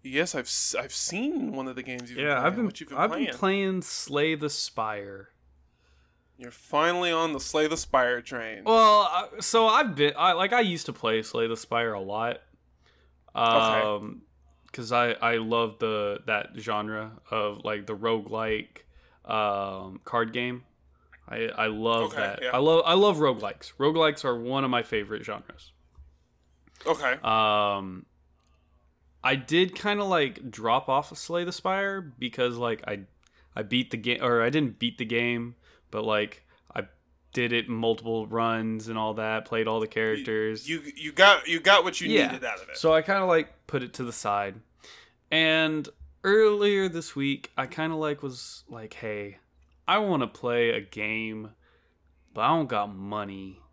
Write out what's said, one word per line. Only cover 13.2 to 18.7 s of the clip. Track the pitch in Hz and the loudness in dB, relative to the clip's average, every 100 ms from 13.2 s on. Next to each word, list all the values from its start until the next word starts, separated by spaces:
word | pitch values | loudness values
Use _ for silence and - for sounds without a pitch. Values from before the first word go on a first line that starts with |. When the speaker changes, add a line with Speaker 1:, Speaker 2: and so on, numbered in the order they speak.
| _ - | _ 0
Speaker 1:
Okay. | 117 113 113 110 107 | 2 4 2 2 0
Speaker 2:
Um, | 104 107 - _ _ _ _ _ | -2 -6 -14 _ _ _ _ _
'cause | - 113 | -14 -2
I, | 120 120 | 0 2
I | 113 117 117 | 0 0 0
love | 113 117 113 104 | 0 0 0 -2
the, | 113 107 101 101 - | -2 -2 -4 -6 -2
that | 107 - - | -2 -4 -10
genre | 110 107 107 107 110 113 - | -4 -4 -4 -8 -10 -14 -6
of, | 110 104 101 107 | -2 -2 -4 -6
like, | 107 98 | -6 -6
the | 104 | -4
roguelike, | 113 113 98 110 110 110 - | 0 -2 -2 -4 -2 -2 -4